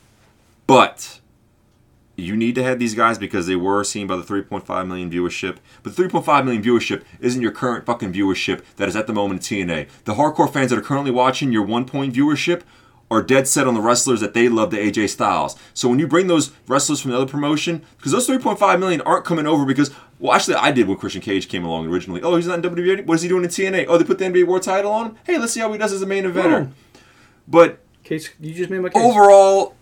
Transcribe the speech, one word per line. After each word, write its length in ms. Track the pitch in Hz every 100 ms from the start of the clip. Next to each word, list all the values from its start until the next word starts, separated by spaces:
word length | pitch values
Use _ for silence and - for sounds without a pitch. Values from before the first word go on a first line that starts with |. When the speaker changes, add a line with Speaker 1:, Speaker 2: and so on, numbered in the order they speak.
| _ _ _ _ _ _ -
Speaker 1:
but 540 | 123 95 - - - _ _ _ _ _ _ _ _ _ -
you 180 | 87 110
need 200 | 117 123
to 80 |
have 160 | 127 123
these 160 | 120 107
guys 220 | 113 104
because 260 | 98 98 87
they 100 | 90
were 280 | 95 101
seen 240 | 101 107 98
by 80 | 90
the 80 |
three 180 | 85 98
point 240 | - 95 -
five 220 | 92 92
million 220 | 92 87
viewership. 480 | 87 87 - 92 - _ -
But 100 | -
three 160 | 131 180
point 160 | 175 165
five 180 | 143
million 200 | 131 113
viewership 400 | 110 117 - 98 - -
isn't 200 | 120 127
your 100 | 110
current 340 | - 127 113 -
fucking 260 | 117 101
viewership 520 | 90 98 90 - 90 - -
that 120 | 98
is 60 | 107
at 120 | 110
the 60 |
moment 280 | 107 101 92
in 20 | -
T 160 | 104
N 80 | 87
A. 180 | 82 71 -
The 120 | - 107
hardcore 360 | 147 151 135
fans 200 | 143 127
that 80 | 113
are 20 |
currently 300 | - 139 139
watching 400 | 123 127 127 139
your 100 | 110
one 220 | 98 117 131
point 300 | 139 139 120
viewership 480 | 147 139 - 175 - _ _ _ -
are 120 | 113
dead 260 | 98 135 131
set 200 | 143 131
on 60 | 113
the 40 |
wrestlers 400 | 110 123 139 113
that 140 | 104
they 160 | 117 120
love, 220 | 113 104
the 80 | 107
A 100 | 104
J 160 | 110 101
Styles. 480 | - 107 85 69 - -
So 140 | - 127
when 120 | 127
you 80 | 160
bring 200 | 170 185
those 240 | 165 135 - -
wrestlers 320 | 131 - 143
from 120 | 135
the 60 | 123
other 140 | 135
promotion, 520 | 147 143 151 170 165 - _
'cause 100 | 135
those 140 | 202 247
three 140 | 262
point 180 | 233 208
five 200 | 196 175
million 200 | 190 160
aren't 220 | - 170
coming 220 | - 165 151
over 180 | 156
because, 280 | 135 135 139 - - -
well, 160 | 135
actually, 220 | 196 - -
I 160 | 202
did 160 | 127 98
when 100 | 92
Christian 240 | 98 90
Cage 260 | 107 95 -
came 160 | 90
along 220 | 85 82 80
originally. 380 | 90 92 85
"Oh, 120 | 170 175
he's 120 | 175
not 80 | 170
in 60 |
W 200 | 175 170
W 160 | 175 190
E. 60 | 143
What 80 |
is 80 | 165
he 80 | 175
doing 140 | 180
in 60 | 175
T 160 | - 190
N 80 | 185
A? 100 | -
Oh, 140 | 165
they 40 |
put 140 | 165 185
the 80 | 185
N 80 |
B 80 | 180
A 40 | 175
World 180 | 185
title 280 | 196 196 202
on 140 | 220 226
him? 100 | -
Hey, 140 | - 330
let's 160 | 233
see 60 | 233
how 120 | 220
he 60 | 208
does 160 | 214
as 80 | 196
a 60 | 190
main 160 | 196
eventer." 400 | 190 180 175 -
Speaker 2:
Boom. 100 | 135 - _ - _ _ _ _ -
Speaker 1:
But 320 | 165 170 - _ _
Speaker 2:
Case, 260 | - 160 - -
you 160 | 156 170
just 160 | 180
made 100 | 190
my 80 | 180
case. 120 | 220
Speaker 1:
overall, 760 | 240 208 202 196 196 196 - -